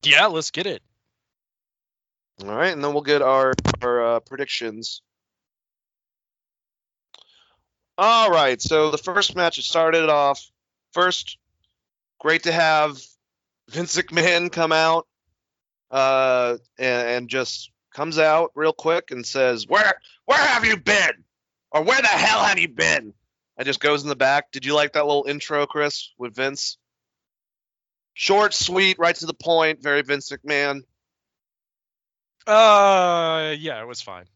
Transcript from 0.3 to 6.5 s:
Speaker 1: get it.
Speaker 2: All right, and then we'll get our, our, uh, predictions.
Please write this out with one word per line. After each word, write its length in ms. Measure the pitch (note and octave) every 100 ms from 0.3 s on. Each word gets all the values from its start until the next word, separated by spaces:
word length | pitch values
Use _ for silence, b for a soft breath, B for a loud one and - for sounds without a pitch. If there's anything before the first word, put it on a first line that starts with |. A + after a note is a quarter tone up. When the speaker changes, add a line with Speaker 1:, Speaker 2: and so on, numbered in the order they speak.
| D#3+ D#3
Speaker 1:
get 140 | - F#3+
it. 160 | B2+ _ _ _ _ _ _ _ _ _ _ _ _ _ _ _ _
Speaker 2:
All 120 | G2+ G#2+
right, 180 | F3
and 100 | D#3+
then 100 | C#3+
we'll 100 | D3
get 180 | D3 D3
our, 320 | C3+ C3+ C3 C3+ - -
our, 340 | B2 A#2+ A#2 A#2
uh, 40 |
predictions. 800 | _ C3+ C#3 - A#2 G#2+ A2 - _ _ _ _ _ _ _ _ _ _ _ _ _ _ _